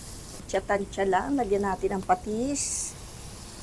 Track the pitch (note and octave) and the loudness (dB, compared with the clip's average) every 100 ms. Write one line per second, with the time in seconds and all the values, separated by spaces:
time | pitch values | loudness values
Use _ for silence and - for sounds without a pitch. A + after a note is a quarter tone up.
0 | - - - - - F#3+ - G3+ G3 - | -8 -8 -10 -10 -2 -2 2 0 0 0
1 | G3 G3+ F3 C#4+ A3 G3+ G3+ F#3 F#3+ G3 | 4 4 4 2 4 4 2 2 0 0
2 | F#3+ F3+ - G#3+ C4 C#4+ - - - - | 2 2 4 0 2 0 0 -2 -4 -6
3 | - - - - - - | -12 -10 -10 -10 -10 -10